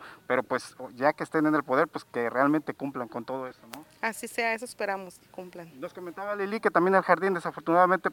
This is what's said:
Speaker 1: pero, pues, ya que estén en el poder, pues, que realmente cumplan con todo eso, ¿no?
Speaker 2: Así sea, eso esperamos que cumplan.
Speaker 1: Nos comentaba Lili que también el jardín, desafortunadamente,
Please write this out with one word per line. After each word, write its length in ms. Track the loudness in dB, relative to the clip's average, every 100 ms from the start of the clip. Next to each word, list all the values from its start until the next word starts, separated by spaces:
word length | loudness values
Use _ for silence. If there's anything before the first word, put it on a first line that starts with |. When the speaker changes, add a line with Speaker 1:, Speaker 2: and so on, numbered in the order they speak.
| -6 -12 -4
Speaker 1:
pero, 160 | -2
pues, 320 | 0 -4 -6 -14 -14 -2
ya 160 | 0
que 100 | 0
estén 240 | -2 0 2
en 80 |
el 80 | 0
poder, 240 | 0 0 0
pues, 180 | -4
que 240 | -8 -4 -2
realmente 440 | 2 2 2 -2
cumplan 320 | -8 -8 -8 -8
con 180 | -10
todo 220 | -10 -10 -10
eso, 140 | -16 -18
¿no? 120 | -18 -18 -8
Speaker 2:
Así 260 | -8 -8 -10
sea, 280 | -4 -2
eso 100 | -4
esperamos 560 | -8 -6 -4 -4 -8 -18
que 80 | _
cumplan. 420 | -16 -16 -16 -18 -14
Speaker 1:
Nos 140 | -14
comentaba 400 | -12 -14 -10 -6
Lili 240 | -4 -4 0
que 140 | 2
también 240 | 4 6 6
el 60 |
jardín, 300 | 6 4 4
desafortunadamente, 800 | 0 -4 -6 2 6 6 4 0